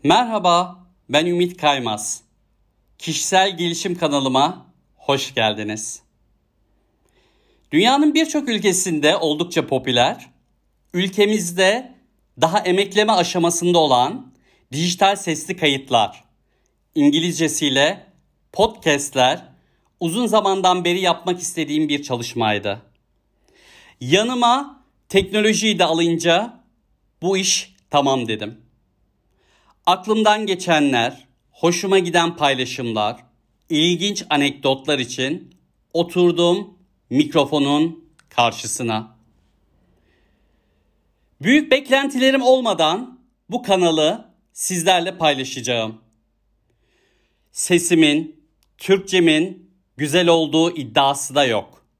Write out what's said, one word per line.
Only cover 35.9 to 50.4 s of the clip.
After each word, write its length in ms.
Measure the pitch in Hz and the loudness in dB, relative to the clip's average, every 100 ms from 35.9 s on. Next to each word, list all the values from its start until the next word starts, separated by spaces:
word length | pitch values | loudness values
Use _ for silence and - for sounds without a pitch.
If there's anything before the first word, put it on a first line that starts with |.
oturdum 840 | 165 170 180 175 170 175 185 196 _ _ _ _ | -4 -2 2 2 4 0 0 -4 _ _ _ _
mikrofonun 1000 | 127 151 156 139 151 139 143 165 165 _ _ _ | 0 2 2 0 0 0 2 0 -4 _ _ _
karşısına. 840 | - 117 - 113 - 120 110 113 _ _ _ _ _ _ _ _ _ _ _ _ _ _ _ _ _ _ _ _ _ _ _ | 0 0 0 -10 -8 -4 -6 -8 _ _ _ _ _ _ _ _ _ _ _ _ _ _ _ _ _ _ _ _ _ _ _
Büyük 300 | 156 294 294 | 2 2 4
beklentilerim 720 | 262 277 269 277 247 262 269 | 0 2 0 0 0 2 2
olmadan 800 | 254 262 233 180 156 185 254 - _ _ _ | 4 2 2 0 0 0 -8 -18 _ _ _
bu 120 | 226 | -8
kanalı 680 | - 190 175 156 156 214 - _ _ | 0 2 2 2 0 0 -10 _ _
sizlerle 640 | - - 180 165 185 175 180 | -10 -6 -2 2 2 0 0
paylaşacağım. 840 | 160 135 131 - 120 120 110 110 _ _ _ _ _ _ _ _ _ _ _ _ _ _ _ | 0 0 -4 -8 -4 -4 -4 -8 _ _ _ _ _ _ _ _ _ _ _ _ _ _ _
Sesimin, 920 | - - 175 175 170 156 147 160 - _ _ _ _ | -10 0 0 2 4 4 2 -4 -14 _ _ _ _
Türkçemin 920 | - 190 196 185 165 156 180 185 _ _ _ - | 0 0 2 2 2 2 0 -6 _ _ _ -8
güzel 300 | 147 165 175 | -2 0 4
olduğu 480 | 165 | 2